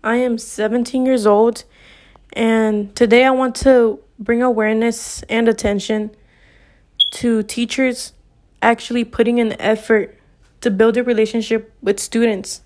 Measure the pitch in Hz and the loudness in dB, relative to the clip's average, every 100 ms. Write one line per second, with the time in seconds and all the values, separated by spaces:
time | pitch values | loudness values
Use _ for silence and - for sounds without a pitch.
0 | 214 240 254 226 - - 214 240 240 262 | 0 0 0 -4 -8 -4 -2 -2 -2 0
1 | 254 254 208 202 226 226 - _ - - | 2 2 4 4 4 0 -16 _ -20 -20
2 | _ - _ - 226 226 220 208 202 - | _ -20 _ -2 0 2 0 -2 -4 0
3 | 240 240 262 262 262 254 269 254 226 202 | 4 6 6 2 -2 0 4 4 4 -2
4 | _ - 208 233 254 220 214 220 233 226 | _ -12 -2 0 2 0 0 0 0 -4
5 | - - - 226 233 220 208 202 - 214 | -10 -14 -4 0 0 0 -2 -2 -2 -4
6 | 214 - _ _ _ _ _ _ _ - | -4 -12 _ _ _ _ _ _ _ -4
7 | - - 240 220 208 - 233 - 262 247 | -4 -2 -2 -2 -4 -6 -6 -2 -4 -4
8 | - _ _ _ _ _ 226 233 - 240 | -12 _ _ _ _ _ -2 -2 -4 -4
9 | 233 - 226 240 226 196 202 214 - 220 | -4 -2 0 2 -2 -2 -2 -2 0 -2
10 | - _ _ _ _ _ 240 190 226 226 | -2 _ _ _ _ _ -4 2 2 2
11 | 247 226 220 233 214 226 220 _ - 202 | 0 0 0 -2 -2 -4 -6 _ -4 -4
12 | - 226 233 196 - - | -4 0 0 -2 -8 -14